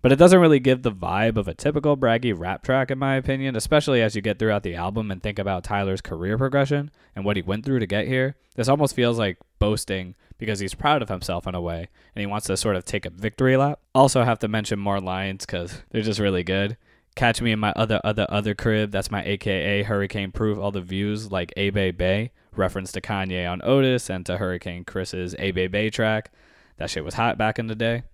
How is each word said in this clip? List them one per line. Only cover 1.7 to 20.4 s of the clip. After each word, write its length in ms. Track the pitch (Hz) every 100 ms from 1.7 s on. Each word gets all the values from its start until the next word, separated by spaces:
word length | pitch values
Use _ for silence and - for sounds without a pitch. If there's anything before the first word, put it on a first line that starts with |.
| 151 147 139
braggy 380 | 127 117 123 90
rap 280 | 87 95
track, 260 | - 131 127
in 80 | 131
my 200 | 139 135
opinion, 380 | 127 135 135 117
especially 460 | - 151 143 127
as 140 | 110 107
you 60 |
get 160 | 104 101
throughout 240 | 110 104
the 100 | 98
album 380 | 85 87 107 107
and 100 | 92
think 160 | 104 101
about 260 | 98 92
Tyler's 380 | - 101 98 95
career 380 | - 80 92 110
progression 500 | 131 139 135 143 143 _ _ -
and 80 |
what 120 | 98 101
he 80 |
went 200 | 87 104
through 140 | 123 131
to 80 | 98
get 220 | 101 107
here. 280 | 131 131 139 _ -
This 120 | 120
almost 280 | 143 143 -
feels 240 | 120 117
like 180 | 104 87 _ _
boasting 560 | 104 107 - 95 92 - _ -
because 200 | 110 101
he's 140 | 98
proud 300 | - 147 147
of 60 | 110
himself 360 | 92 - 87 92
in 80 |
a 80 | 90
way, 260 | 85 82 85 _ _ -
and 40 |
he 60 | 101
wants 220 | 104 -
to 100 | 95
sort 200 | 110 92
of 60 |
take 220 | - 104 92
a 60 |
victory 440 | 85 107 - 131 131
lap. 240 | 143 147 _
Also 300 | 131 135 131
have 160 | 120 113
to 80 | 110
mention 320 | 110 104 101
more 200 | 101 98
lines 460 | 92 92 98 95 -
'cause 380 | 90 87 - -
they're 100 | 113
just 180 | 107 104
really 240 | 101 92
good. 340 | 87 95 101 113 _ _ _
"Catch 260 | - 120 113
me 120 | 120
in 80 | 107
my 120 | 104 -
other, 260 | 110 107
other, 220 | - 107 101
other 280 | 104 104 101
crib. 340 | 117 107 104
That's 220 | 101 -
my 120 | 104
A 140 | 87 101
K 140 | 107
A 320 | 95 82 101
hurricane 480 | 101 104 98 104 98
proof. 260 | -